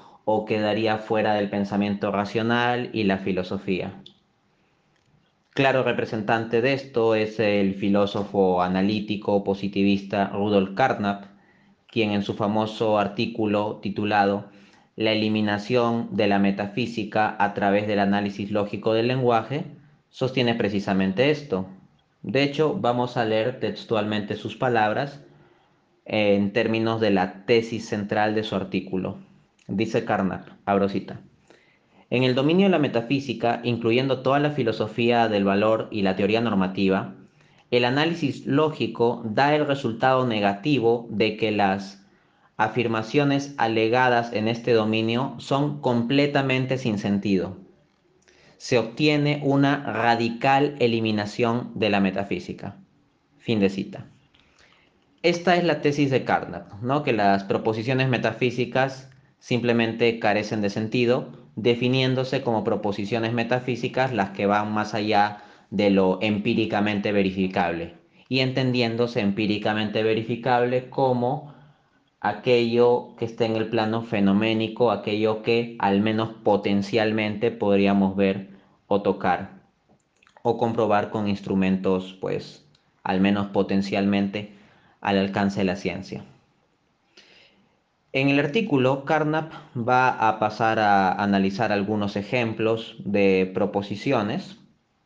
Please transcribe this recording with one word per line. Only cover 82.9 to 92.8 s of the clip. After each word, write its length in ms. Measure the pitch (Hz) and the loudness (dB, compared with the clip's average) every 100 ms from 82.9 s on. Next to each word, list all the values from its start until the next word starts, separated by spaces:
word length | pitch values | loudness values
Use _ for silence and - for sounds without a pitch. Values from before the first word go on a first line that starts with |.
| _ | _
al 160 | - 95 | -4 2
menos 280 | 98 101 101 | 2 2 0
potencialmente 1040 | 101 95 98 98 101 101 101 98 104 107 - _ _ _ _ | 0 0 0 0 0 0 0 0 -4 -10 -18 _ _ _ _
al 160 | 104 98 | 0 0
alcance 440 | 98 101 98 107 | 0 0 -2 0
de 40 | |
la 120 | 92 92 | -2 -2
ciencia. 480 | 90 95 - 98 - _ _ _ _ _ _ _ _ - _ _ _ _ _ _ _ _ _ | -6 -8 -12 -14 -16 _ _ _ _ _ _ _ _ -20 _ _ _ _ _ _ _ _ _
En 160 | 135 139 | 0 2
el 100 | 139 | 2
artículo, 640 | 147 226 196 139 127 139 151 | 2 0 0 2 2 2 0
Carnap 460 | 156 151 156 156 - - | 0 2 -2 -4 -14 -12
va 340 | 120 120 127 127 - 110 | -6 2 4 4 4 0
a 100 | 104 | 2
pasar 400 | 107 107 113 110 | -2 2 0 4
a 340 | 104 98 92 | 4 4 4
analizar 600 | 98 101 98 98 98 107 | 2 2 2 2 0 0
algunos 440 | 101 98 107 101 101 | 0 0 -2 -2 -4
ejemplos 800 | - 127 113 107 110 113 | -2 -2 -2 0 0 0